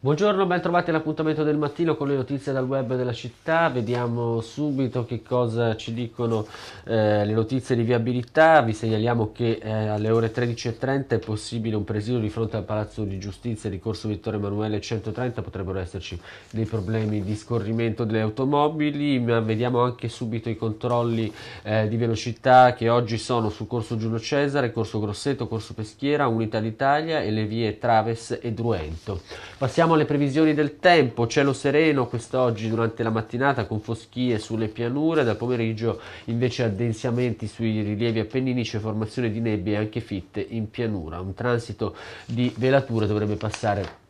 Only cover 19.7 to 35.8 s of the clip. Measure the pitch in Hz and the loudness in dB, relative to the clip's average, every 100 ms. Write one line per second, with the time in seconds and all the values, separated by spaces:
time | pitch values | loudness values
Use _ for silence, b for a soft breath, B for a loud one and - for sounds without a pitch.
19.7 | 123 123 120 117 - 117 110 117 110 113 | 2 2 0 -8 -6 -6 -4 -4 -4 -4
20.7 | 107 123 120 120 117 110 B B B 104 | -4 0 0 2 0 -2 B B B 0
21.7 | 107 107 110 120 113 - 113 131 127 127 | 2 2 0 0 0 -4 -2 8 10 10
22.7 | 123 113 120 113 113 - 120 110 104 107 | 6 2 4 2 -4 0 0 0 -4 -6
23.7 | 120 110 117 110 113 110 143 143 139 123 | -4 -4 -4 -2 -4 -2 0 2 2 0
24.7 | 113 110 110 104 101 - 135 110 113 107 | -2 -2 -2 -2 -2 -2 -2 -2 -6 -8
25.7 | - 107 - 139 147 135 113 110 113 110 | -10 -10 -4 -2 2 2 2 0 -2 -4
26.7 | 110 135 147 160 156 92 107 107 113 110 | 0 2 2 2 -2 0 0 0 0 -2
27.7 | 107 120 113 107 113 - - 120 110 117 | 0 4 4 4 -4 -4 -6 -4 -2 0
28.7 | 101 78 82 - 95 B B B B 131 | 0 -2 -8 -8 -8 B B B B -2
29.7 | - 165 160 151 147 143 135 156 147 147 | 2 4 4 4 2 0 4 4 4 0
30.7 | - 180 170 131 117 117 - 139 135 143 | 2 6 6 4 2 2 4 2 2 2
31.7 | 143 160 143 120 117 - 127 127 104 113 | 4 4 4 0 -4 -4 2 2 2 -2
32.7 | 113 113 - 113 110 110 120 139 127 104 | 0 0 0 -2 0 -2 0 2 2 -2
33.7 | 110 - 113 - 120 127 110 - 113 110 | -4 -4 -8 -8 -4 0 0 -2 -2 -2
34.7 | 107 120 135 156 160 123 104 117 123 113 | -2 -2 0 2 2 2 0 -2 0 0
35.7 | 107 | 0